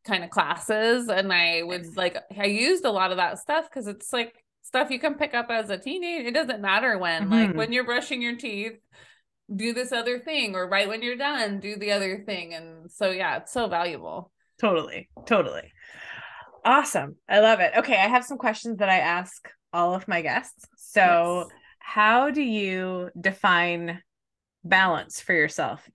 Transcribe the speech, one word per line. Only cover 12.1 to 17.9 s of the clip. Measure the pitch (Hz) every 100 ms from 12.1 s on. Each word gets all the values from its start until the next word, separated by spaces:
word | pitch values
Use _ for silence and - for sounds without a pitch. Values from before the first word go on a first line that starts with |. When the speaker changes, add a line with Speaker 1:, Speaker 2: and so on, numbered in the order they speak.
| 196
Speaker 1:
thing. | 208 185 170
And | 165 165 160 170
so, | - 190
yeah, | 185 175 120
it's | -
so | 247 214
valuable. | 185 175 147 82 95 180 _ _ -
Speaker 2:
Totally. | 220 165 - 87 - - -
Totally. | 214 147 76 - _ - - - - - - - -
Awesome. | 226 277 285 185 139 - -
I | 202
love | 220 214
it. | 175 220
Okay. | -